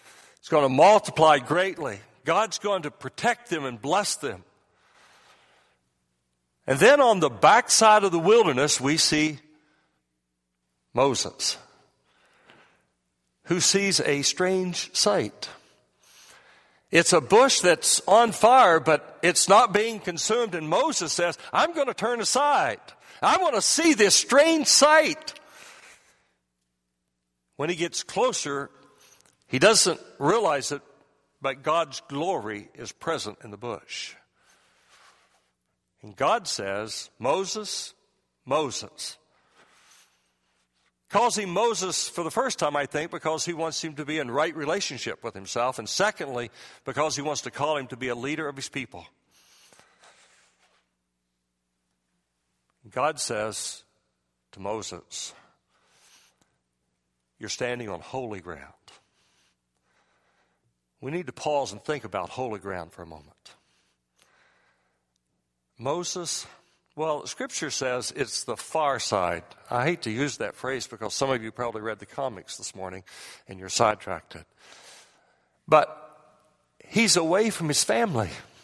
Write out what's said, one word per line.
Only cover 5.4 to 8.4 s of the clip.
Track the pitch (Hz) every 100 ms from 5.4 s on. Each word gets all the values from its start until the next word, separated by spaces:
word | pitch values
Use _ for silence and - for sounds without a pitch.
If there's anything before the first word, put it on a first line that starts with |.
| _ _ _ _ _ _ _ _ _ _ _ _ -
And | 135
then | 214 294
on | 247 196
the | 151
backside | 107 156 220 - - 220 214
of | 196
the | 165
wilderness, | 170 233